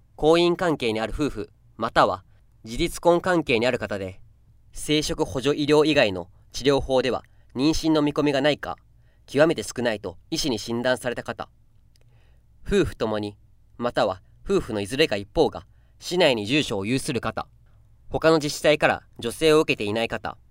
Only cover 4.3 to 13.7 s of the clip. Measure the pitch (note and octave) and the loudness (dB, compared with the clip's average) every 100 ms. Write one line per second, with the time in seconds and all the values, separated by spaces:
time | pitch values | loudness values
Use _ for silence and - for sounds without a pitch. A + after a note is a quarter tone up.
4.3 | - _ - - - - D3+ D3 D#3+ D#3 | -20 _ -20 -20 -12 -2 -2 -2 -4 -4
5.3 | C3+ B2 D3 C#3+ D3+ D3+ C#3+ A2+ F#2 F2 | -4 -2 -2 2 4 4 4 2 0 -10
6.3 | - - - B2 C#3 C3+ C3 B2 G2+ - | -16 -14 -4 0 0 2 0 0 -2 -6
7.3 | _ - A#2 C#3+ D#3 D#3+ D#3 D3 D3 D3 | _ -14 -2 0 0 2 2 2 0 0
8.3 | C#3 D3 C#3 - - _ _ _ _ - | 2 2 0 -4 -12 _ _ _ _ -6
9.3 | C3 D#3+ D3+ G#2 - A#2+ G#2+ G2 E2+ - | 2 2 2 -6 -4 -2 -2 -6 -12 -10
10.3 | D#3+ D#3 A2 - A#2 B2 B2+ B2+ A#2+ A#2+ | -6 -2 -4 -4 -2 0 -2 -4 -8 -8
11.3 | A2+ - _ _ _ _ _ _ _ _ | -10 -12 _ _ _ _ _ _ _ _
12.3 | _ _ _ - G3 D#3+ - A#2 G#2+ G#2 | _ _ _ -2 0 0 -2 -4 -2 -4
13.3 | G#2 - _ _ | -8 -20 _ _